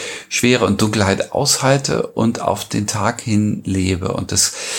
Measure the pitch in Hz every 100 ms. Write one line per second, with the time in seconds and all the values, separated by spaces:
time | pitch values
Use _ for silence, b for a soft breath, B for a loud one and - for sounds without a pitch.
0 | B B B - 120 123 107 101 110 107
1 | 98 98 - - 139 - 135 139 139 -
2 | - 110 113 - - 101 - 113 104 107
3 | 101 - - 104 107 - - 95 92 90
4 | 98 98 92 - - B B